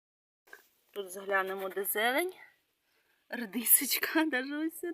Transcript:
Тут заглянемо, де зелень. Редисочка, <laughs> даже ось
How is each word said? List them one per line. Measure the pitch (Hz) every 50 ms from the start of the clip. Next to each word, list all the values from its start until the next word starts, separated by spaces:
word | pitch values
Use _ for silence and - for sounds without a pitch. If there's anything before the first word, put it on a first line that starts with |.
| _ _ _ _ _ _ _ _ _ - - - _ _ _ _ _ _
Тут | - 202 196 180
заглянемо, | - 196 196 196 196 196 190 190 190 196 190 185
де | - 190 202
зелень. | - - 208 226 240 262 302 359 370 - - - - _ _ _ _ _ _ _ _ _ _ _ _ _ _ _ - 214
Редисочка, | 233 233 190 175 254 220 - - - 277 - - - - - - 320 320
<laughs> | 311
даже | 262 247 262 285 294
ось | 302 320 330 - - 359 349